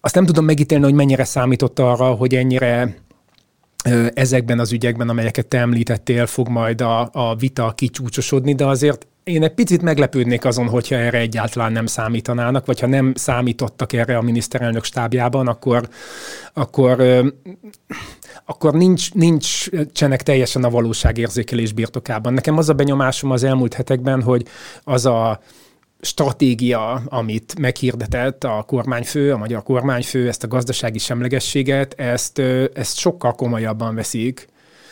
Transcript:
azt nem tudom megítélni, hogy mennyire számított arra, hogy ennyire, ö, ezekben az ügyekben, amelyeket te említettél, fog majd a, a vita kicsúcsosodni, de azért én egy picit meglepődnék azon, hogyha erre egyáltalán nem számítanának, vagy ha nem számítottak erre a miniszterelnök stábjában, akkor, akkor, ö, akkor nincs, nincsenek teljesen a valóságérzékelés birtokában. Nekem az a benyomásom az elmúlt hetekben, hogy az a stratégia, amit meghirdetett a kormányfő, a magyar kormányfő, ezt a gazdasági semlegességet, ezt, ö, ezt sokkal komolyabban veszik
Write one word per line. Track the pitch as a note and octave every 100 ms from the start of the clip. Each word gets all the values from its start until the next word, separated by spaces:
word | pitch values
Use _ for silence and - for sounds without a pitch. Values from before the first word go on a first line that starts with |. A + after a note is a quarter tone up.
azt | - -
nem | F3+
tudom | D#3+ D#3
megítélni, | D3+ D3 D3
hogy | C#3
mennyire | C#3+ C#3 C3
számított | C3 C#3 B2+ B2+ B2+ -
arra, | B2+ A#2+ B2+
hogy | A2+ B2+ B2+
ennyire, | B2+ B2+ B2 A#2+ B2 F2 _ _ _ _ _ _ _ - B2
ö, | A#2+ A#2
ezekben | - C3 C3 A#2 A#2+
az | A2+
ügyekben, | A#2 A#2+ A#2 A#2
amelyeket | A#2 A2+ - -
te | B2+
említettél, | A#2+ A#2 A#2 A2 - A#2+ A#2
fog | - B2
majd | A#2+ A2+ A#2
a, | A#2 A2+ A#2+
a | D3 A#2 A2+
vita | C3 C3 A2+ -
kicsúcsosodni, | B2 - B2 - - C3+ C3+ C3+
de | C#3
azért | C3 D3 - - _
én | - D#3+
egy | D#3+
picit | E3 F#3 F3
meglepődnék | E3+ D3 C3+ C3+ A#2+ A#2+ C3
azon, | A#2 A#2+
hogyha | B2 - B2+
erre | A#2+ A#2
egyáltalán | A2+ A2 A2 A#2 A2+
nem | A2+ A2+
számítanának, | - A2 A2+ - A#2+ A#2+ C3+ -
vagy | B2
ha | B2
nem | C3+ C3 B2+
számítottak | - B2 B2 A2+ A#2 - B2+
erre | A#2+ A#2 A#2+
a |
miniszterelnök | A#2+ A#2 - - A#2+ A2+
stábjában, | - B2+ A#2 B2 A#2+ C3 B2
akkor, | A2+ C3 A#2+ A2+ - - - - - -
akkor, | - C3 - B2+ B2+
ö, | B2+ B2+ C3+ - F3+ F#3+ G#3 - - - - - - - -
akkor | - D#3
nincs, | D#3 F#3 F3 -
nincsenek | F3+ E3 D#3 - - - E3+ D3 - C#3+ C3
teljesen | - C3+ B2 C3
a | B2
valóságérzékelés | A#2+ A#2 A2 A#2+ A2+ A2+ B2 A2 A#2+ A2+
birtokában. | G#2+ A2+ B2+ - A2 A#2+
Nekem | C3 D#3 D#3
az | D#3
a |
benyomásom | C#3 C#3+ C#3 C3 - C#3
az | B2+
elmúlt | C3 C3 A#2+
hetekben, | - - C3 C3 C3
hogy | A#2+ B2 A#2+ - - -
az | - B2+ B2+
a | A2+ A2+ G#2+ _ - _ _ _ _
stratégia, | - - C#3 - C3+ A2+ A#2+ A#2 A2 B2+ C3
amit | B2+ A2 A2 - -
meghirdetett | C3 - B2+ A#2 G#2 B2 C3 C3
a | C3 G#2+ -
kormányfő, | B2+ B2+ A#2+ A#2+ D3+ C#3+
a | A#2+
magyar | G#2+ A2+
kormányfő, | - B2+ C3+ B2 B2 C3 B2
ezt | -
a | A2+
gazdasági | B2+ A#2+ B2 A#2+ A2
semlegességet, | - A#2+ B2 C3 - C#3+ C3 C3+ C3+ -
ezt, | B2 B2 - -
ö, | B2+ B2+ C3
ezt | - A2 -
sokkal | - F3 A#2+
komolyabban | - B2 A2+ A2 A2 A2+ A2
veszik | A2 A2+ A#2+ B2+ - _ _ _ -